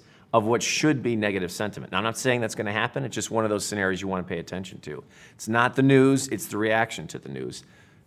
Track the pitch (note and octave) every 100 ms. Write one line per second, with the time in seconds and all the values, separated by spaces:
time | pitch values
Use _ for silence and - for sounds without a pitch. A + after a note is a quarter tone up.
0 | _ - _ A#2 G#2+ A#2 - - D3+ C3+
1 | A#2+ A2+ G#2 G2 F2 - G#2 - - F#2
2 | A2+ A2+ C3 A#2+ A2 - G#2 G#2+ A#2+ C#3+
3 | C3 A2 - A2+ A2 G#2 - G#2 F#2+ F#2
4 | F#2+ F#2 F2+ F2 E2 F#2 F#2+ E2+ D2+ C#2+
5 | - - - - G#2+ A2+ B2 C3+ C3+ C3+
6 | C3+ C3+ - G#2 - G#2 G#2+ A2 A#2 -
7 | D#2 - C2+ C2+ B1+ - - - - _